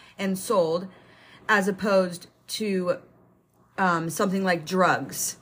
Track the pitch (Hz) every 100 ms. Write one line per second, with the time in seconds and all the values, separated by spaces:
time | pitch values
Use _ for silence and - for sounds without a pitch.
0 | - - 196 185 - 208 160 170 190 -
1 | - - - - - 208 190 190 214 190
2 | 180 175 - _ - - 214 190 175 180
3 | - _ _ _ _ _ _ - 190 165
4 | 165 151 196 190 190 175 156 185 175 131
5 | 139 - - -